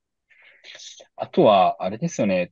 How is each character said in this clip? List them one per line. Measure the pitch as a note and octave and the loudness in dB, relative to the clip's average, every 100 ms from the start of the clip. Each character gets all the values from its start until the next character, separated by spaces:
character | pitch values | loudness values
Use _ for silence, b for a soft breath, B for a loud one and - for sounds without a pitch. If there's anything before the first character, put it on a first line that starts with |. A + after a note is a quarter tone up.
| _ _ _ B B B B B B B B - | _ _ _ B B B B B B B B -16
あ | - | -8
と | - | 2
は、 | C3+ G2+ F2+ - | 4 4 2 -2
あ | F#2 | -8
れ | G#2 | -8
で | E3+ | -10
す | - | -4
よ | G#2+ | -4
ね。 | F#2 | -2
え | |
っ | F2 | -6